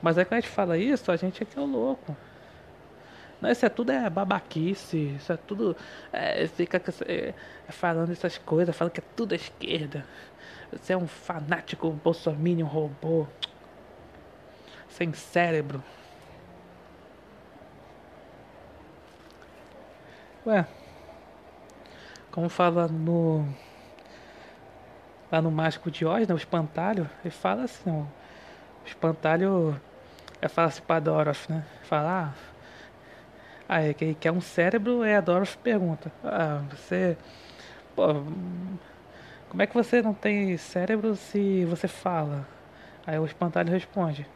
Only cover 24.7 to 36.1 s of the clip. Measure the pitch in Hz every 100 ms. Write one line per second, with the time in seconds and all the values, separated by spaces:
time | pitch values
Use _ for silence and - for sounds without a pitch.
24.7 | - - - - - - 160 160 156 160
25.7 | - - 147 160 190 214 170 - 170 156
26.7 | - 180 214 151 - 170 - 185 208 254
27.7 | - 185 156 147 - - - - - -
28.7 | - - - 165 160 160 165 190 196 160
29.7 | 143 - - - - - - - - 165
30.7 | - - 165 156 156 151 143 - 160 151
31.7 | - - 156 156 185 156 135 - - -
32.7 | - - - - - - - - - -
33.7 | 170 156 147 160 156 160 175 175 - 170
34.7 | 226 208 247 220 208 170 175 196 - -
35.7 | 214 180 156 -